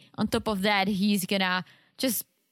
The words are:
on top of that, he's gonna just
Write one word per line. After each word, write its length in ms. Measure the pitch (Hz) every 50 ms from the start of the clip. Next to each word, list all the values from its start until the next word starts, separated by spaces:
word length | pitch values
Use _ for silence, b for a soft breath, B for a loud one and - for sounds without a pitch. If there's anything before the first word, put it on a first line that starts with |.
| b b b
on 120 | - 214 208
top 180 | - 226 -
of 160 | 226 214 190
that, 240 | 185 214 208 196 190 196
he's 380 | 214 180 202 208 208 185 175
gonna 380 | - 202 196 190 185 180 185 175 b b b b b b -
just 260 | - 262 202 - - _ _ _ _ _